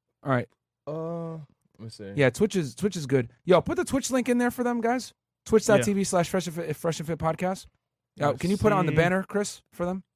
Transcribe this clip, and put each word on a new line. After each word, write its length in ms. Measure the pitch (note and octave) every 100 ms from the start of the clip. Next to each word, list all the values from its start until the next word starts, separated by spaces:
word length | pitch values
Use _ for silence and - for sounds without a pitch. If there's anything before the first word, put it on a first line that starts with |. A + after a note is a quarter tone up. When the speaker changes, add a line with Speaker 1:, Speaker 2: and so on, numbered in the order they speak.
| _ _
Speaker 1:
All 80 | D3
right. 160 | B2+ - _ _ _
Speaker 2:
Uh, 500 | - D#3 E3 E3+ E3
let 60 | D#3+ D3 _ _ _
me 100 | A2+
see. 200 | - G2 G2+
Speaker 1:
Yeah, 120 | C3
Twitch 280 | - G3+ F#3+
is, 180 | C#3+
Twitch 220 | - G3+ F3+
is 100 | C#3
good. 220 | C3+ A#2 _
Yo, 160 | - F3+
put 160 | - F4
the 80 |
Twitch 260 | C#4 C4+ -
link 180 | B3+ B3
in 100 | A#3+
there 120 | A#3+
for 140 | A#3+
them, 160 | A#3+ A#3+
guys. 340 | A3+ B3+ - _ _ _ -
Twitch 180 | A3
dot 200 | A3 G3+
T 80 | G#3
V 100 | G3+
slash 260 | F#3+ F#3 E3
fresh 180 | F#3+ E3+
and 80 | E3
fit, 180 | D#3+ D3+
Fresh 220 | E3+ D#3
and 80 | D#3+
Fit 120 | D#3+
Podcast. 460 | E3 E3 F#3 F#3+ - _ _ _ _ -
Uh, 60 | D3
Speaker 3:
Let's 140 | B2+
Speaker 1:
can 100 | E3+
you 60 | G3+
put 160 | G#3+
it 20 |
on 120 | G3 E3+
the 60 |
Speaker 3:
see. 40 | D#3
Speaker 1:
banner, 260 | E3+ F#3+
Chris, 400 | F#3 G3+ G3+ - _
for 140 | - F3
them? 160 | F#3+ -